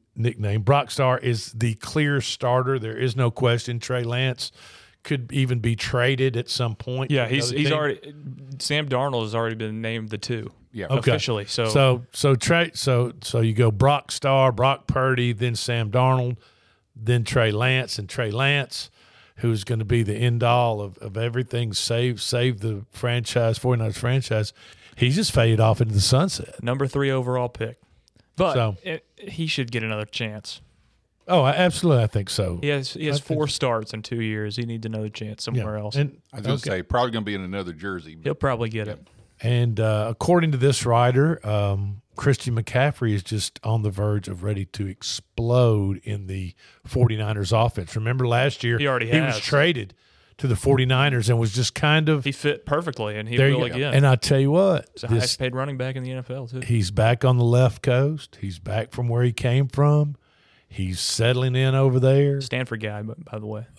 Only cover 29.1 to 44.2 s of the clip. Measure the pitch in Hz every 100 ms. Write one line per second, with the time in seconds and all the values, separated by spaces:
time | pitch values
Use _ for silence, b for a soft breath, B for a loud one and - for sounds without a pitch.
29.1 | _ - 160 160 - 117 117 110 107 107
30.1 | - 113 104 - - - _ _ _ _
31.1 | _ - 180 131 156 180 - 175 131 107
32.1 | 107 98 - 92 87 143 143 127 - 151
33.1 | 143 - 156 147 - 131 113 107 110 -
34.1 | 117 110 107 104 107 117 113 110 110 107
35.1 | - 107 107 - 127 107 107 104 139 143
36.1 | - _ 117 101 139 - 92 90 123 123
37.1 | 113 104 101 92 98 90 78 98 92 78
38.1 | 80 80 156 143 117 117 110 104 76 -
39.1 | _ _ _ 117 120 120 107 110 107 110
40.1 | 110 - 175 165 135 135 127 120 117 120
41.1 | 127 156 - 107 104 101 98 101 101 _
42.1 | - 143 123 - 117 110 127 143 - 117
43.1 | 101 90 107 - - 107 113 107 98 107
44.1 | 104